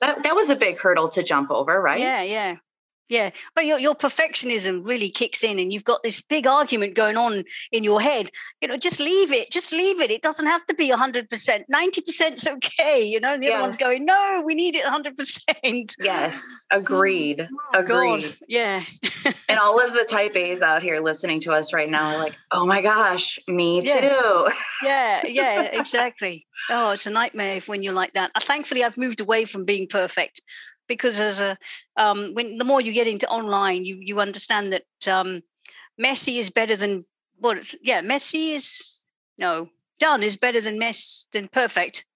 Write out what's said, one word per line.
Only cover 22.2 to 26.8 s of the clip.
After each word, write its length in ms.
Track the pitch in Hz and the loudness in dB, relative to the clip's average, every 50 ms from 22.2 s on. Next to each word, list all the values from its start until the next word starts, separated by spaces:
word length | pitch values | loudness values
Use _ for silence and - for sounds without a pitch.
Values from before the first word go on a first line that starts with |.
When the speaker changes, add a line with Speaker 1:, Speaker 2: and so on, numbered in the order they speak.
| 160 151 156 - _ - - | -4 -4 -6 -10 _ -4 0
Speaker 1:
"Oh 120 | 202 185 | 0 2
my 160 | 180 196 202 | 4 2 4
gosh, 560 | 185 214 214 214 220 190 180 180 - - - - - | 4 4 4 4 4 2 2 0 -2 -6 -6 -10 -6
me 360 | - 180 175 175 170 170 175 180 | -4 0 0 2 2 2 2 2
Speaker 2:
Yeah. 160 | 269 294 254 269 | 2 2 4 4
Speaker 1:
too." 400 | 277 277 262 247 214 190 170 - 196 233 - - | 4 4 4 4 4 4 4 4 2 0 -2 -6
<laughs> 180 | - - - 269 | -8 -8 -4 -2
Speaker 2:
Yeah, 400 | 269 277 269 254 220 202 175 - | 0 2 2 2 2 0 0 -2
yeah, 340 | - 240 269 269 254 208 202 - - - | -2 0 0 0 2 2 0 0 -2 -2
exactly. 760 | 226 - - - 240 240 247 240 - 214 185 175 160 _ _ - - - - | -4 -4 -2 0 0 0 -2 -4 -6 -8 -8 -8 -10 _ _ -16 -12 -6 -2
Oh, 220 | 233 240 | 0 0